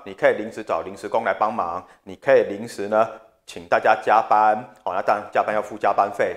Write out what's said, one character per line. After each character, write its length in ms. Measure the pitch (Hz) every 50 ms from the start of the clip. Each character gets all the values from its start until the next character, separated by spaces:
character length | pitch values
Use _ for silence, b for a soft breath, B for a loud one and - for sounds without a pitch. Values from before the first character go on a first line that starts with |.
| -
你 100 | 101 98
可 160 | - 151 139
以 40 | 117
临 180 | 107 107 110
时 100 | - 113
找 200 | 107 - 95 82
临 140 | 85 95 98
时 120 | - - 101
工 160 | - 113 113
来 100 | 101 95
帮 180 | - 107 107
忙， 320 | 113 107 90 85 85 90 - b b b b
你 100 | 98 92
可 220 | - - 139 135
以 80 | 123 104
临 220 | 85 101 101 113 117
时 180 | - - 98
呢 220 | 101 110 107 113 113 - - - _ _ _ _
请 200 | - - 92 85 87
大 120 | 123 113
家 160 | - 113 113 -
加 200 | - - 107 110
班， 340 | 113 - 113 107 107 107 107 110 - - - _ -
哦， 80 | 95 90
那 80 | 117
当 140 | 110 - 107
然 120 | 104 101 -
加 100 | - -
班 120 | 98 104 107
要 60 | 107
付 160 | 104 - 113
加 160 | 104 - 104
班 180 | 101 - 101 101
费， 240 | 101 - 117 95 87